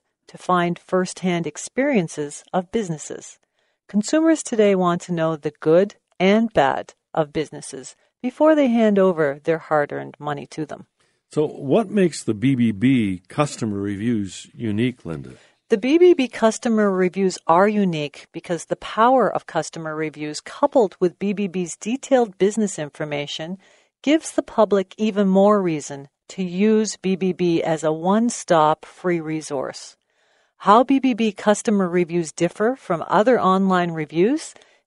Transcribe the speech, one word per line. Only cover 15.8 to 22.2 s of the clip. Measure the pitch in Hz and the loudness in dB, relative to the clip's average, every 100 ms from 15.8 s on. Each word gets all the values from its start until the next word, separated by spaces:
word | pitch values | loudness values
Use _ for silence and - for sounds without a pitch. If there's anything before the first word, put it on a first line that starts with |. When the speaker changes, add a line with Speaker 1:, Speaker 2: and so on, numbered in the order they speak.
| 247 320 | 2 4
Speaker 1:
B | 359 339 | 6 6
B | 254 | 0
customer | - 226 214 247 220 208 | 0 0 0 -2 2 2
reviews | 185 185 180 190 175 - | 2 0 0 -2 -2 2
are | 165 202 | 4 4
unique | 208 196 156 147 - - | 2 0 0 -6 -10 -16
because | 165 - 170 - | -16 -6 -8 -6
the | 175 | -8
power | - - 233 262 196 | -8 2 4 4 2
of | - - | -2 -6
customer | 165 156 - 160 156 | -6 -6 -8 -10 -6
reviews | 156 147 151 151 | -6 -6 -10 -10
coupled | - - 285 285 202 - | -14 -2 0 2 0 0
with | 180 - | -2 -2
B | 196 | -4
B | 196 202 | -2 -4
B's | 175 175 - | -4 -6 -8
detailed | - 254 - 262 | -8 -8 0 2